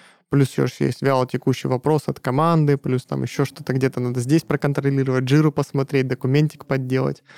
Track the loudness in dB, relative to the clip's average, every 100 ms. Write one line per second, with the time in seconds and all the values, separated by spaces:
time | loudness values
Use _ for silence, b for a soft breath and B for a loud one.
0 | b b _ 2 2 0 -4 0 -4 0
1 | 0 2 0 -2 -2 -2 -2 -2 0 0
2 | -2 -6 -2 0 2 2 2 0 0 -4
3 | -4 -6 -6 -2 -4 -4 -4 0 0 -2
4 | -4 -4 0 0 0 -2 0 0 0 0
5 | 0 0 2 4 4 0 -4 -2 -2 0
6 | 0 -2 0 2 2 -2 -4 -4 0 0
7 | 0 -4 _